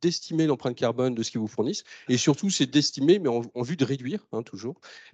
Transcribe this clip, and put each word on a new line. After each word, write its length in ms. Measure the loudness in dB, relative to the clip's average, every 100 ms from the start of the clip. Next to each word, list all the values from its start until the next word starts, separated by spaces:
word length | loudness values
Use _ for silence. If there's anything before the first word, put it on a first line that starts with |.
d'estimer 440 | -2 -2 -2 0 2
l'empreinte 300 | 2 -2 -2
carbone 400 | -2 2 0 0
de 80 |
ce 80 | -4
qu'ils 80 | -4
vous 80 | -4
fournissent, 380 | -2 -2 -4 -10 -10 -2
et 80 | 2
surtout, 320 | 4 2 2
c'est 200 | 0 2
d'estimer, 500 | 2 2 2 4 4
mais 100 | 2
en, 140 | -2 -4 -6
en 60 |
vue 160 | -4 -2
de 80 | -2
réduire, 420 | -4 -6 -8 -8
hein, 100 | -8
toujours. 380 | -8 -10 -10 -12 -16 -20 -2